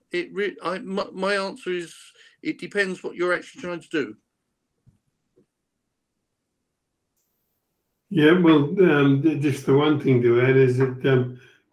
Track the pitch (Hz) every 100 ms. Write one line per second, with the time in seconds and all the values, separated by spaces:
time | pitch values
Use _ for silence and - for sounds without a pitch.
0 | _ 175 - 175 202 - 160 185 185 196
1 | 190 180 190 202 196 - - 180 165 -
2 | - _ _ _ - 156 175 202 190 185
3 | - - 180 170 - - 180 175 - 160
4 | 110 107 _ _ _ _ _ _ _ _
5 | _ _ _ _ _ _ _ _ _ _
6 | _ _ _ _ _ _ _ _ _ _
7 | _ _ _ _ _ _ _ _ _ _
8 | _ 160 151 185 165 151 143 196 180 143
9 | 139 139 156 147 147 123 - 135 151 147
10 | 135 123 120 117 131 131 127 123 131 -
11 | 143 127 123 - - _ _